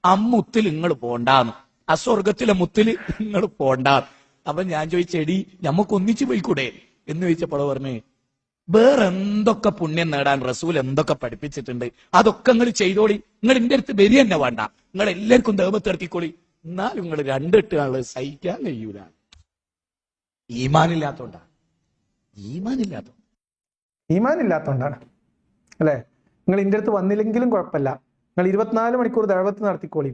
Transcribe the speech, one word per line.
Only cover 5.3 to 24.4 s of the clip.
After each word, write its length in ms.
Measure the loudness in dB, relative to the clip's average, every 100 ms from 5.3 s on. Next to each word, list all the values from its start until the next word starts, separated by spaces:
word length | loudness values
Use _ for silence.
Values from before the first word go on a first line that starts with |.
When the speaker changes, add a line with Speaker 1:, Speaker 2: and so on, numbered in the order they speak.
| -2 -4 _
Speaker 1:
"നമുക്ക് 300 | -2 0 2 0
ഒന്നിച്ചു 300 | 0 0 0
പോയിക്കൂടെ?" 460 | -2 -2 -2 -4 -10 _ _ -10
എന്ന് 140 | -4
ചോദിച്ചപ്പോൾ 400 | -2 0 -2 -2
അവൾ 120 | -2
പറഞ്ഞു, 280 | -4 -6 -10 -12 _ _ _ _ _ 0
"വേറെ 360 | 4 6 6 2
എന്തൊക്കെ 640 | 0 -2 0 0 2 0
പുണ്യം 400 | -2 -4 -2 -2
നേടാൻ 300 | 0 0 0 -2
റസൂൽ 300 | -4 -2 -2
എന്തൊക്കെ 340 | 0 0 0
പഠിപ്പിച്ചിട്ടുണ്ട്, 800 | -2 -4 -10 -12 -10 -10 -8 -8 _ _
അതൊക്കെ 380 | 4 4 4 2
നിങ്ങൾ 180 | 4 2
ചെയ്തോളി, 440 | 0 0 2 2
നിങ്ങൾ 420 | 0 _ _ 2 4
എന്റെ 200 | 4 0
അടുത്ത് 180 | 0 4
വരി 200 | 6 6
തന്നെ 160 | 6 2
വേണ്ട, 220 | 0 -2
നിങ്ങൾ 500 | -8 _ _ -4 -2
എല്ലാവർക്കും 460 | -2 4 4 4 0
ദേവത്ത് 340 | 0 0 -2
ഇറക്കിക്കോളി, 440 | -6 -6 -6 -6 -10 _ _ -12
എന്നാലും 380 | -6 -6 -6
നിങ്ങൾ 180 | -6 -6
രണ്ടിട്ട് 540 | -4 -4 4 2 4 -2
ആള് 260 | -2 -4
സഹിക്കാൻ 640 | -6 -10 -10 -8 -8 -6 -8
കഴിയൂല." 340 | -8 -10 -14 -20 _ _ -20 _ _ _ _ _ _ _ _ _ _ _
ഈമാനില്ലാത്തോണ്ടാ. 880 | -6 0 2 2 0 -6 -10 -16 -18 _ _ _ _ _ _ _ _ _ -18
ഈമാനില്ലാത്ത 720 | -12 -8 -6 -4 -6 -8 -16 _ _ _ _ _ _ _ _ _ _
Speaker 2:
ഈമാനില്ലാത്തോണ്ടാണ്. 880 | 0 0 0